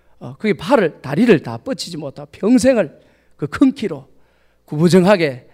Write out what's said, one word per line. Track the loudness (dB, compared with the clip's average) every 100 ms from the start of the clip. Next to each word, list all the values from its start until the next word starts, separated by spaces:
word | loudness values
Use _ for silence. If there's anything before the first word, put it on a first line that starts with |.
| _ _
어, | -18 -8
그게 | -4
팔을, | -4 0 0 0 -4
다리를 | -8 0 2 2
다 | 0 -12
뻗치지 | -10 -10 -10 -12
못하고 | -14 -16 -20
평생을 | -6 0 2 2 0 -2 -6 _ _ _ -12
그 | -6
큰 | 0 0
키로 | 0 -8 -10 -16 _ _ _ _ _ -10
구부정하게 | 0 4 4 4 2 0 -6 _